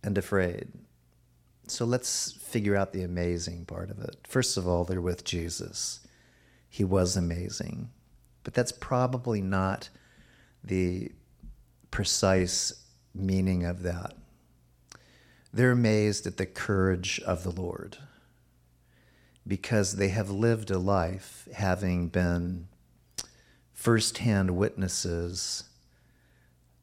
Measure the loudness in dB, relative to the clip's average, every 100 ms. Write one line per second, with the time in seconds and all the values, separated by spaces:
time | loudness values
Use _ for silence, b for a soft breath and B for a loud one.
0 | -2 -2 2 2 2 -2 -8 -14 -20 _
1 | _ _ _ _ _ _ -10 -4 0 0
2 | 0 -4 -4 -8 -6 -2 2 2 2 -2
3 | -4 0 0 0 -4 -10 -10 -10 -10 -8
4 | -10 -12 -4 0 0 0 2 2 2 -2
5 | -2 -4 -4 -4 -4 -6 -8 -8 -8 -10
6 | -16 b b b b b b -2 2 4
7 | 4 2 0 -2 -6 -8 -8 -8 -12 -14
8 | _ -20 _ _ -6 -2 -2 -4 -2 0
9 | 2 0 -2 -2 0 2 0 -2 -8 -20
10 | b b b b b b -4 0 0 -2
11 | -6 -12 _ _ -20 -20 _ _ _ -4
12 | -2 2 4 4 4 0 -4 -6 -14 _
13 | _ -4 0 2 2 2 0 -4 -4 -6
14 | -8 -14 -20 _ _ _ _ _ -20 B
15 | B B B B B 4 4 6 6 4
16 | 4 0 -4 -4 -6 -4 0 2 4 2
17 | -2 -4 -2 -2 -2 -6 -8 -8 -12 -16
18 | -20 b b b b b _ _ b b
19 | b b b b -6 -4 2 2 2 2
20 | 2 2 0 2 2 2 0 0 4 4
21 | 2 -2 -12 -18 -14 -2 0 2 2 0
22 | 0 2 2 2 0 -6 -10 -18 _ _
23 | _ -14 B B B B B -2 4 4
24 | 4 0 2 4 4 2 0 0 -4 -2
25 | -2 -2 -4 -6 -6 -8 -10 _ _ b
26 | b b b b b b b _